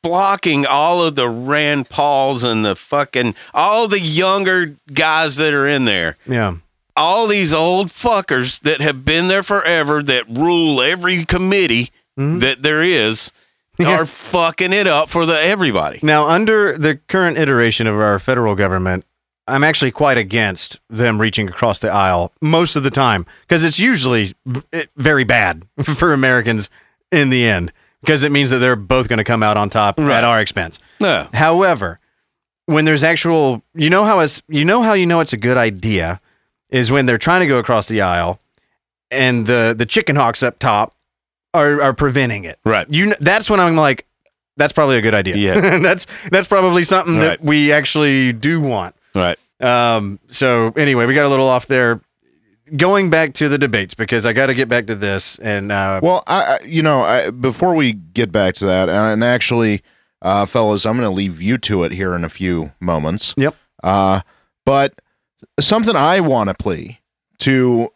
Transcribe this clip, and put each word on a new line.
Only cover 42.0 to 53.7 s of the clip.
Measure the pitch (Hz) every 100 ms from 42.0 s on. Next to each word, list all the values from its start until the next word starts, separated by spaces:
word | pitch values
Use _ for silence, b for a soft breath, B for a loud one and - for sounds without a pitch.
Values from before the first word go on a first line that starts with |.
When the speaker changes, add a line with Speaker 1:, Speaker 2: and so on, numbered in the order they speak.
| 143 127 127 104
Speaker 2:
it. | 87 -
Speaker 1:
Right. | 110 107 82
Speaker 2:
You | 151 202
kn-, | 208
that's | 147 208 -
when | 208
I'm | 175
like, | 160 147 127 - _ _ _ _ -
"That's | 147
probably | - 147 127
a |
good | 110 107
idea." | 92
Speaker 1:
Yeah. | 104 101 92 190 180
Speaker 2:
<laughs> |
That's, | 175 185 - B 175
that's | 180 190
probably | 196 185 175
something | 170 190 170 160
Speaker 1:
Right. | 160 170
Speaker 2:
that |
we | 156 151 147
actually | 147 135 156 147 135 127
do | 117 139 165
want. | 143 110 90 _ _ 98
Speaker 1:
Right. | 87 82 _ _
Speaker 2:
Um, | 123 123 120 113 101 101 _
so | - 135 120 113 113
anyway, | 147 127 117
we |
got | 135 143
a |
little | 135 131
off | 127 -
there. | 131 123 117 _ _ _ _ _ _ 147 151
Going | 175 202 190
back | 160 156
to | - 151
the | 143
debates, | 143